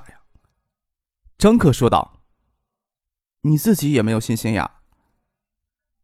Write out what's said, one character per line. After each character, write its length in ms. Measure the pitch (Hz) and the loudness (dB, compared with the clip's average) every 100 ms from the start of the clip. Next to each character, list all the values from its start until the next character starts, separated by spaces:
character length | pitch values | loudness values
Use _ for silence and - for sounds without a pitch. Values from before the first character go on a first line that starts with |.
| - | -10
呀？ 120 | - _ _ _ _ _ _ _ _ _ _ _ - | -20 _ _ _ _ _ _ _ _ _ _ _ 0
张 200 | 208 233 | 2 4
克 160 | 165 | 2
说 160 | 120 120 | 2 0
道。 320 | 87 - _ _ _ _ _ _ _ _ _ _ _ _ _ 147 | -2 -4 _ _ _ _ _ _ _ _ _ _ _ _ _ -2
“你 120 | 151 | 0
自 180 | 220 202 | 0 0
己 160 | 143 | 0
也 100 | 139 | 0
没 100 | 107 | 0
有 80 | 110 | -2
信 160 | - 110 | -4 -6
心 180 | 113 | -4
呀？” 260 | 98 - _ _ _ _ _ _ _ _ _ _ _ _ _ | -6 -6 _ _ _ _ _ _ _ _ _ _ _ _ _